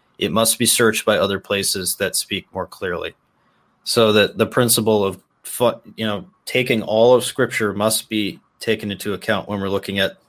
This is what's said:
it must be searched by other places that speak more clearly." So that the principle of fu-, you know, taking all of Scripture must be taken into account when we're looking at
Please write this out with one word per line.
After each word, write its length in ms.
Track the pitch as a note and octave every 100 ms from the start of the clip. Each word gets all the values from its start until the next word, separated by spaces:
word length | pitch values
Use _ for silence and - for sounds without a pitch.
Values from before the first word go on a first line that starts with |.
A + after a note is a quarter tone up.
| _ -
it 140 | F#2+
must 260 | F#2 A2+ -
be 80 | A2+
searched 380 | - A#2 G#2+
by 140 | - G2+
other 200 | G2 G2
places 580 | - G2+ F#2+ G2 F2+ -
that 200 | G2 -
speak 300 | - G2 -
more 120 | F#2+ F2
clearly." 480 | - F#2+ E2+ E2 - _ _ _ _ _ _
So 280 | - - A2
that 260 | G#2+ F#2+ F#2+
the 80 | G#2
principle 580 | - A#2+ A#2 A2 G#2+
of 180 | G2 F2+ _ _
fu-, 380 | - - A#2+ A2+ - -
you 100 | A2
know, 200 | G#2 F2+ _ -
taking 360 | B2+ B2+ A#2
all 320 | - A2 A#2+
of 100 | B2
Scripture 480 | A2+ - B2+ - G#2+
must 360 | G2+ G#2+ A2+ -
be 320 | G#2+ G2+ - _ _
taken 300 | - G#2+ G#2
into 220 | F#2+ G#2+
account 340 | F#2+ - G2+ -
when 120 | G2+
we're 80 | G2
looking 300 | G2 - G2
at 180 | F#2+ -